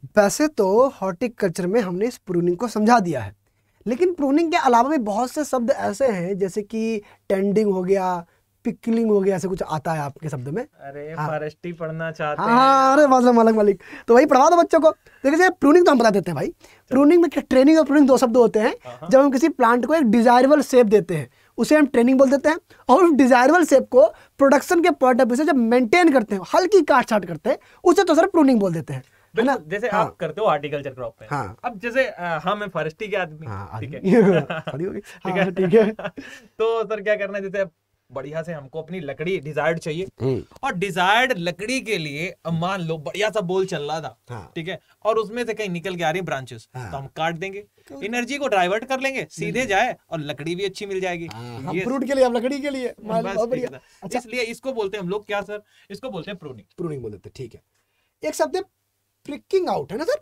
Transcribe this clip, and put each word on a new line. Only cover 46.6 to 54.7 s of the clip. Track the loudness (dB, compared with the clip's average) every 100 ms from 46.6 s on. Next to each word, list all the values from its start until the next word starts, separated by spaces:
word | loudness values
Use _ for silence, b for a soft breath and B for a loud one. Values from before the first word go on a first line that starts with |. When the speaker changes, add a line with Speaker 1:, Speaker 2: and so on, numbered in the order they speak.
| _ -14
Speaker 1:
हाँ। | -12
Speaker 2:
तो | -12
हम | -14
काट | -6 -6 -6
देंगे, | -10 -12 -18 _ _
Speaker 1:
क्यों? | -14
Speaker 2:
एनर्जी | -8 -6 -6 -6
को | -2
डाइवर्ट | 0 0 -2 -4
कर | -4
लेंगे, | -4 -6 -12
सीधे | -10 -6 -6
Speaker 1:
हम्म। | -2
Speaker 2:
जाए | 0 -2 -4 _
और | -10
लकड़ी | -8 -10 -8 -6
भी | -8
अच्छी | -8 -10
मिल | -6
जाएगी। | -6 -8 -12
Speaker 1:
हाँ, | -14 -16 -14
हम | -8 -6
Speaker 2:
ये |
Speaker 1:
प्रूड | -4 -6 -4
के |
लिए, | 0 0
हम |
लकड़ी | 0 -4 -6
के | -8
लिए, | -8 -8 -10
माल-, | -6 -6 -4
Speaker 2:
बस, | -4
Speaker 1:
बहुत | -4
Speaker 2:
ठीक | -4
है | -8
Speaker 1:
बढ़िया। | -12
Speaker 2:
सर। | _ _ -10
Speaker 1:
अच्छा। | -10
Speaker 2:
इसलिए | -8 -8
इसको | -8 -8 -10